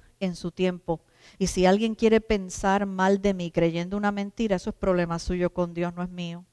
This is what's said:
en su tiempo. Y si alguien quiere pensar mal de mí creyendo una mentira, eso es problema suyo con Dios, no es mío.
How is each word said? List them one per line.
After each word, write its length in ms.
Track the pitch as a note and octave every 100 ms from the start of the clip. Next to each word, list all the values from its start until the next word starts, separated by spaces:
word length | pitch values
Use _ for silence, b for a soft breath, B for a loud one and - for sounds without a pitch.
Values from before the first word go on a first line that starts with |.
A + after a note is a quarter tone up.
| _ _
en 160 | F#3+
su 160 | F3 F3
tiempo. 520 | - F#3 F3+ - D#3+ - b b b
Y 100 | F#3+
si 180 | F#3+ F3+
alguien 280 | G3+ A3+
quiere 260 | A3 A3+ A3
pensar 640 | A3 G#3+ F#3 - G3 G3 G3
mal 340 | F#3+ F#3+ G3+
de 140 | G3+
mí 160 | F#3 F3
creyendo 460 | E3+ E3+ E3 F3 G3+
una 160 | G#3
mentira, 440 | G3+ G3+ - A3+ F3+
eso 140 | -
es 60 | -
problema 420 | G3 F3+ E3+ E3+
suyo 340 | - F3+ F3
con 220 | - F3
Dios, 200 | E3+ F3
no 80 | F3
es 60 | F3+
mío. 360 | F3+ E3+ E3+ F3+